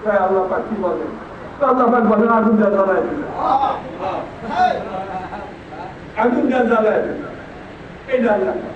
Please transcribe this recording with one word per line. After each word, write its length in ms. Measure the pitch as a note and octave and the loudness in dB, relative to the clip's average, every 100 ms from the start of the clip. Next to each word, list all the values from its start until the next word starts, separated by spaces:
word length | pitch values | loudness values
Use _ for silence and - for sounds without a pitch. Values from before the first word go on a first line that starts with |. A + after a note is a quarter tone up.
তাই 140 | G#3+ G3+ | 2 2
আল্লাহ 300 | F#3+ F#3+ F#3 | 4 2 2
পাক 100 | - | -2
কি 160 | - G#3 | -2 -2
বলেন? 260 | F3+ D#3 - - - - - - | -2 -2 -4 -8 -12 -14 -14 -2
তো 60 | C4+ | 2
আল্লাহ 260 | C4 A#3+ | 4 4
পাক 120 | B3 | 4
বলেন, 260 | G#3+ G#3 A#3 | 4 4 4
"আগুন 260 | A3+ A3 G#3 | 4 4 4
দিয়ে 160 | G#3 | 4
জ্বালায় 300 | G3 F#3+ F3+ | 4 2 2
দিবেন।" 300 | - D3 - - - - - - B3+ - F#3 - - - - F3+ F#3 - F#3+ F#3+ F#3+ F#3 F3+ G#3 - - - - A#3+ - - - | 0 -4 -6 -4 0 2 2 -2 -8 -6 -6 -6 -8 -10 -6 2 2 2 -4 -8 -8 -8 -8 -10 -12 -14 -16 -12 -12 -14 -12 0
আগুন 300 | A#3+ - B3 | 0 2 2
দিয়ে 180 | B3+ A3+ | 2 4
জ্বালায় 360 | A3+ G#3+ F3 | 4 4 2
দিবেন। 1120 | - - - - - - - - - - - B3+ | -2 -6 -8 -12 -14 -16 -16 -16 -16 -16 -2 0
এই 80 | |
যে 60 | A3+ | 2
আল্লাহ 240 | G#3 F#3+ | 2 2
পাক। 180 | F4 - | -2 -6